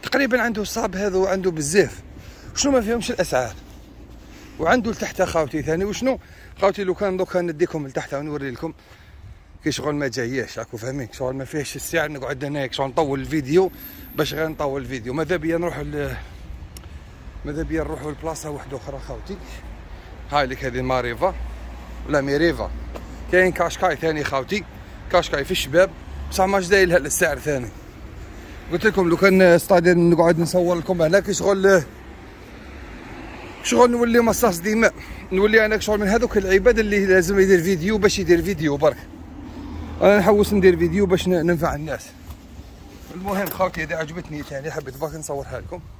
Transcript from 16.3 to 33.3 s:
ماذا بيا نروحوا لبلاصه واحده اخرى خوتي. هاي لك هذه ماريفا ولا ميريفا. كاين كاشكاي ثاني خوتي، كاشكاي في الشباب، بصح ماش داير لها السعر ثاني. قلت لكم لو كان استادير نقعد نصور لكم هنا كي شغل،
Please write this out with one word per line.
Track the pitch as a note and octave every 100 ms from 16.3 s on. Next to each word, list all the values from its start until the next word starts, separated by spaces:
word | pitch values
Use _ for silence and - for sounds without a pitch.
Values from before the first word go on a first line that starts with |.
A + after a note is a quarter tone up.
| - - - - - - - - - - -
ماذا | C#3+ D3
بيا | D#3 D#3+
نروحوا | D3 D#3 D3
لبلاصه | C#3+ D#3+ D#3 D#3
واحده | D3 C3 C3
اخرى | - C3+ -
خوتي. | A#2 - F#3+ - - - - - - - - -
هاي | C#3+ C3+
لك | C3
هذه | C3 B2
ماريفا | B2+ B2+ A#2+ A#2 F3 F#3 - - - - - - -
ولا | C#3+
ميريفا. | C#3 C#3+ E3+ C3 G2 - - - - - -
كاين | F3+ F#3
كاشكاي | - E3+ - F#3 D3
ثاني | D#3+ D#3
خوتي، | C#3 C#3 B2+ G3+ - - - - -
كاشكاي | F3+ E3 D3
في | C#3+
الشباب، | F#3 C#3 D3+ F#3+ - - - -
بصح | -
ماش | F#3+ G3 F3+
داير | G3 F#3
لها | E3+
السعر | C#3+ - E3+ C#3
ثاني. | C3 C#3 A#2+ - - - - - - - - - -
قلت | D#3+ G#3+
لكم | G3 F3
لو | E3
كان | G3 F#3+
استادير | F#3 E3+ - F#3 F3 F3
نقعد | E3+ E3 E3+ E3
نصور | E3 F3+ F3 F3
لكم | D#3 F3+
هنا | D#3 G3
كي | G3
شغل، | F#3+ F3 G3 F#3+ F#3+ C3+ - - - - - - - - - - - - - -